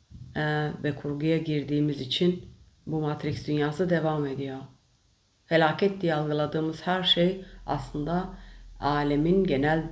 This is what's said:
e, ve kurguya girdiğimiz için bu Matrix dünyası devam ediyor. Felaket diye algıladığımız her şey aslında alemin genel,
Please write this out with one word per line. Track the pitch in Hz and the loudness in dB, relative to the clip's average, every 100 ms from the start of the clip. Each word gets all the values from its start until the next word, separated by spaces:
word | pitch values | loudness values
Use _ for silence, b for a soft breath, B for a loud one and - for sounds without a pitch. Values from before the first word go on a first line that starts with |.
| _ - - - | _ -18 -12 -4
e, | 151 151 151 - | -2 -2 -2 -4
ve | 147 143 | -6 -4
kurguya | 147 143 156 165 | -6 -2 0 0
girdiğimiz | 160 151 135 147 147 139 | 0 -2 0 0 0 0
için | 131 - 180 180 - - - _ - | -4 0 2 2 -4 -20 -20 _ -6
bu | 156 | -4
Matrix | 151 151 151 139 - | -2 -2 -4 -4 -2
dünyası | 151 147 151 180 | 0 0 0 2
devam | 165 156 156 143 | 2 2 0 -2
ediyor. | 135 135 135 135 _ _ _ _ _ _ _ - | -4 -6 -8 -12 _ _ _ _ _ _ _ 0
Felaket | 165 156 156 202 196 | 4 4 4 0 0
diye | 170 151 | 0 0
algıladığımız | 151 147 147 160 156 156 - | 0 0 0 -2 -2 -4 -2
her | 185 | 0
şey | 180 - 175 190 B B B | 2 4 4 0 B B B
aslında | 151 - 147 147 175 190 B B B B B | -6 -4 -6 -2 -2 -4 B B B B B
alemin | 139 147 147 143 160 190 | 0 2 2 4 4 4
genel, | 185 135 147 160 160 | 4 2 2 2 0